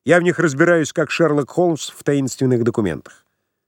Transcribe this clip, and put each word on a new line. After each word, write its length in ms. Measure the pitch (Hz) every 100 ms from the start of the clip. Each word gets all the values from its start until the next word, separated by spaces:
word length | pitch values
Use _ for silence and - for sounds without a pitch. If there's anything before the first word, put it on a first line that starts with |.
Я 140 | - 175
в 40 |
них 160 | 175 165
разбираюсь, 540 | 165 135 170 170 147
как 180 | - 147
Шерлок 400 | - 165 147 135
Холмс 380 | - 180 156 -
в 160 | -
таинственных 580 | - 143 135 - 127 127
документах. 600 | 113 113 98 78 - - _ _ _ _